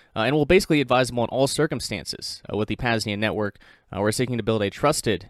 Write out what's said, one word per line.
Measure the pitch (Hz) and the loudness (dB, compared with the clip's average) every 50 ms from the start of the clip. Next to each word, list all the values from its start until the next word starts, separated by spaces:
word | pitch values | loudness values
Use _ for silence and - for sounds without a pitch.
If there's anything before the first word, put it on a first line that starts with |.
| _ _ - | _ _ -4
uh, | 110 | -2
and | 110 123 147 | 0 2 2
will | 156 147 | 2 4
basically | 135 180 196 190 - 160 147 | 4 4 4 4 4 2 2
advisable | 135 123 127 127 127 - 117 120 117 | 2 2 2 2 2 0 0 -2 -2
in | - | 0
all | - 127 139 135 | 2 2 0 2
circumstances. | - - 151 156 143 117 - - 110 82 73 - - - - - - - - - | 2 0 0 0 -2 -4 -6 -6 -8 -8 -8 -8 -10 -10 -10 -12 -12 -12 -10 -6
Uh, | - | -4
with | 101 107 - | -4 -2 -2
the | 107 - | -4 -2
Pasnia | 127 120 117 110 - 110 101 101 | 0 0 0 0 0 -2 -2 -2
Network, | 110 107 85 107 107 98 - - - - - _ _ _ - | -2 -2 0 -2 -4 -4 -6 -10 -18 -20 -20 _ _ _ -4
uh, | 92 | 0
we're | 101 107 107 | 0 0 2
seeking | - 127 117 127 117 | 0 0 -2 -2 -2
to | 107 | 0
build | 113 110 107 | 0 0 2
a | 101 98 | 0 -2
trusted, | - - 147 147 151 - - 120 98 82 - | 0 0 2 2 2 2 0 0 0 0 -4